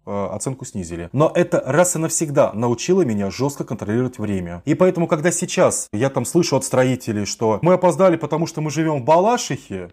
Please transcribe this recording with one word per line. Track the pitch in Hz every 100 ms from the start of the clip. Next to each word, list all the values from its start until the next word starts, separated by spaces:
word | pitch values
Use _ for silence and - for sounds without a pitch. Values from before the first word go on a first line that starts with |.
| -
э, | 101 95
оценку | 104 - 131 -
снизили. | 101 85 85 85
Но | 127 156 175
это | 175 -
раз | 131 147 175 160
и |
навсегда | 160 - 156 139 120
научило | 101 120 117 - 190
меня | 139 104 98
жестко | 95 139 -
контролировать | - 113 104 113 127 127
время. | 107 95 85 87 139
И |
поэтому, | 143 185 180 165
когда | 160 170
сейчас | - 170 - 135 - -
я | 104 135
там | 131 120
слышу | 127 120 131
от |
строителей, | - 127 131 127 - 104 98
что | - 110 104
"мы | 156
опоздали, | 180 180 147 190 160
потому | 151 156 160
что | -
мы | 156
живем | 143 160 147
в | 120
Балашихе", | 165 208 247 - 139 - 95 87